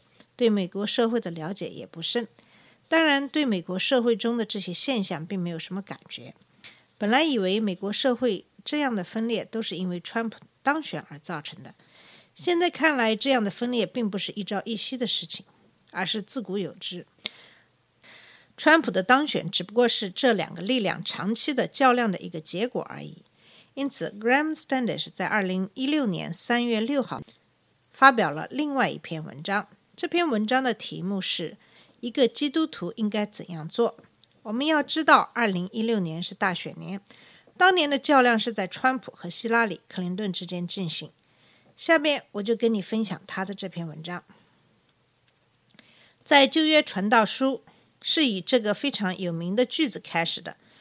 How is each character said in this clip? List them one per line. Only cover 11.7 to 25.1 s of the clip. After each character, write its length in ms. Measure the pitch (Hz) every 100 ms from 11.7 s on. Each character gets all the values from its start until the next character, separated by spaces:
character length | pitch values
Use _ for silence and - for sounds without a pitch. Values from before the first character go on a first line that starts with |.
| - _ - - - - -
现 240 | - 349
在 100 | 349
看 260 | - 320 277
来 200 | 220 220
这 160 | 277
样 120 | 254
的 60 | 202
分 220 | - 240
裂 160 | 247 185
并 200 | 254 214
不 120 | 196
是 120 | -
一 100 | -
朝 180 | 190 196
一 140 | - 220
夕 180 | - 254
的 100 | 233
事 180 | - 170
情， 200 | - - _ _ _ _
而 120 | - 185
是 160 | 220
自 200 | 196 269
古 160 | 185 196
有 140 | 165
之。 320 | - - 180 - _ - - - - _ _ _ _ - - - - _ -
川 240 | 311 320
普 80 | 247
的 140 | 180
当 240 | 185 262 302
选 220 | 190 160
只 140 | -
不 100 | 185
过 140 | 220 240
是 220 | - 196
这 240 | - 262
两 200 | 208 -
个 80 | 170
力 180 | 190 254
量 240 | 185 -
长 300 | - - 185 226
期 180 | -
的 140 | 254 175
较 260 | - 262
量 180 | 247 226
的 60 | 180
一 100 | 180
个 140 | 165
结 260 | 156 170 240
果 140 | 175 -
而 140 | -
已。 140 | 73 151 _ _ - - _ -
因 140 | 277
此， 260 | - 247 202
Graham 340 | 220 269 311
Standish 540 | 311 - 262 226 160 -